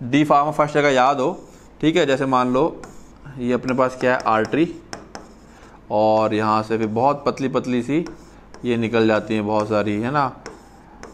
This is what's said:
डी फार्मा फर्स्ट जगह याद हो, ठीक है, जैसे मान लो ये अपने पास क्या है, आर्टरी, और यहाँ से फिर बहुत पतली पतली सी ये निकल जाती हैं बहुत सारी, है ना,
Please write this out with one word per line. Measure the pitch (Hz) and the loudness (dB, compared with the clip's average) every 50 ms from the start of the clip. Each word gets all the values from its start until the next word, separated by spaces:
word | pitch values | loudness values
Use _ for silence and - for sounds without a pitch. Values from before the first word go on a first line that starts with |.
| 131 | -8
डी | 120 127 143 151 | 0 2 2 4
फार्मा | 147 156 143 143 151 151 | 4 4 2 2 0 0
फर्स्ट | 151 151 147 147 | 0 -2 0 2
जगह | 151 143 147 | 2 2 4
याद | 135 127 123 135 147 135 | 4 4 4 4 2 2
हो, | 127 156 190 - - - - - - - - - | 0 -2 -4 -6 -12 -20 -20 -20 -20 -20 -10 -2
ठीक | - 151 160 | 0 2 2
है, | 175 160 | 2 2
जैसे | 139 135 131 139 | 2 2 0 0
मान | 135 131 127 123 127 127 | 0 2 2 2 2 2
लो | 131 147 170 - - - - - - - - - - - 147 131 131 | 2 0 0 -2 -8 -16 -18 -20 -20 -20 -20 -20 -20 -20 -18 -12 -6
ये | 123 120 123 | -2 -2 -2
अपने | 117 - 131 127 | -2 -2 -2 0
पास | 127 127 127 127 - | 0 0 0 0 -2
क्या | - 127 127 | 0 0 0
है, | 127 - | 0 0
आर्टरी, | - 110 110 110 110 - 135 165 165 - - - - - - - - - - - - - - - - - - - - - - - - | 0 0 0 0 0 0 0 0 0 -2 -12 -16 -18 -18 -18 -18 -18 -18 -20 -20 -20 -20 -20 -20 -20 -20 -20 -20 -20 -20 -20 -10 -4
और | 110 107 107 107 107 110 110 110 107 | 0 2 2 4 4 2 2 2 0
यहाँ | 107 107 107 107 107 110 | 0 0 2 2 0 0
से | 110 113 110 | 0 -2 -2
फिर | 113 107 | -2 -2
बहुत | 107 113 123 139 143 143 - | 0 0 2 2 0 0 -2
पतली | 127 120 - 139 127 | -4 -4 -2 -4 -2
पतली | 113 127 - 131 123 123 117 | -2 -2 -2 0 -2 -2 -2
सी | 123 139 160 170 - - - - - - - - - - - - | 0 -2 -2 -2 -4 -10 -16 -20 -20 -20 -20 -20 -20 -18 -10 -4
ये | 120 120 | -2 -2
निकल | 117 113 107 117 117 113 110 | 0 0 0 2 2 4 4
जाती | 110 107 95 - 110 | 4 2 0 -2 -4
हैं | 110 104 | -2 -2
बहुत | 104 110 107 107 107 | 0 0 0 0 0
सारी, | 110 104 101 107 104 104 | 0 0 0 0 -2 -2
है | 113 120 | -2 -2
ना, | 143 147 139 127 - - - - - - - - - - - - - - - - | -2 -2 -2 -2 -4 -10 -18 -18 -18 -18 -20 -20 -20 -20 -20 -20 -20 -20 -20 -18